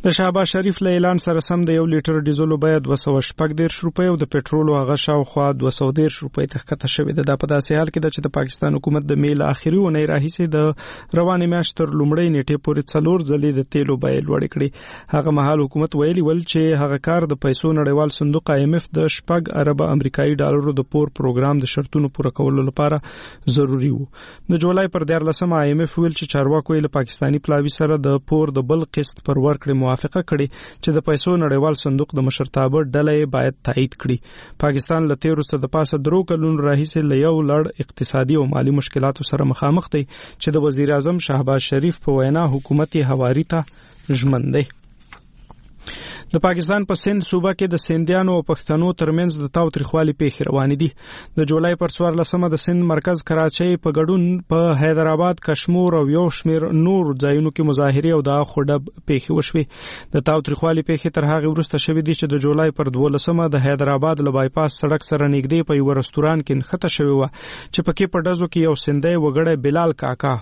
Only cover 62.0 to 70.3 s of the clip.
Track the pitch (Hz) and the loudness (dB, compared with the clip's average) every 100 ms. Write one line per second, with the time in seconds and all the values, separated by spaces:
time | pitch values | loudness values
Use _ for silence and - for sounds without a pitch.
62 | 151 156 156 143 139 147 160 147 139 127 | 0 -2 0 0 2 2 0 0 -4 0
63 | 147 139 - 170 165 143 131 139 139 139 | 0 0 0 0 2 2 0 0 0 2
64 | 156 151 143 135 131 160 151 - 147 151 | 0 0 0 2 0 0 -2 0 0 -2
65 | - 151 143 143 131 165 160 147 139 135 | 0 0 2 2 2 0 2 0 2 0
66 | 127 - 151 160 143 135 - 180 180 - | -2 0 0 0 0 -4 -2 -4 -4 -2
67 | 143 139 135 - - - - - 170 160 | 0 2 0 -6 -18 -18 -6 -4 -2 -2
68 | 190 180 165 175 175 180 160 147 - 143 | 0 0 -2 -2 -2 0 2 0 0 0
69 | 160 170 151 135 165 151 139 151 165 - | 2 2 0 2 0 0 0 2 0 -2
70 | 135 127 143 | -6 -4 -2